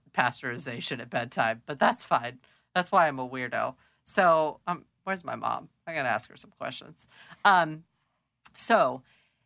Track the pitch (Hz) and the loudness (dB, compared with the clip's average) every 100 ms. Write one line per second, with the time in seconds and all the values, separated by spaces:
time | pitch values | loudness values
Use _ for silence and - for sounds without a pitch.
0 | _ - 123 - 127 117 123 117 - 123 | _ -2 -2 -2 -8 -8 -8 -8 -8 -8
1 | 117 127 120 - 113 117 - 143 - 247 | -6 -6 -4 -2 -2 -2 -8 0 0 0
2 | - 127 120 127 _ _ _ 180 180 196 | 0 -2 -2 -12 _ _ _ -4 2 4
3 | 156 135 127 131 123 113 120 - _ _ | 2 0 -6 -6 -6 -4 -4 -8 _ _
4 | - - 180 160 151 - - 175 - _ | -6 2 4 4 2 -4 -8 -8 -10 _
5 | 190 190 139 113 113 - - _ - 160 | -8 -8 -8 -6 -4 -6 -10 _ -4 0
6 | 127 107 - - - - - - - - | 2 0 -4 -18 -20 -12 -10 -10 -16 -20
7 | - - - - 202 185 156 156 - _ | -20 -20 -20 2 4 6 4 -4 -16 _
8 | _ _ _ _ - - - 214 135 127 | _ _ _ _ -20 -8 2 4 4 0
9 | _ _ _ _ | _ _ _ _